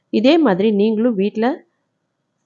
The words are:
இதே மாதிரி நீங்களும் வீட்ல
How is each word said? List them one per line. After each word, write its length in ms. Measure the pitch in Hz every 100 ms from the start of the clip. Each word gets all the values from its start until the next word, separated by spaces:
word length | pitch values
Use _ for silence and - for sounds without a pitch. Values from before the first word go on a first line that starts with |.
| _
இதே 220 | 220 247 339
மாதிரி 300 | 269 180 220
நீங்களும் 460 | 202 214 214 247 202
வீட்ல 280 | 202 214 233 311 - _ _ _ _ _ _ _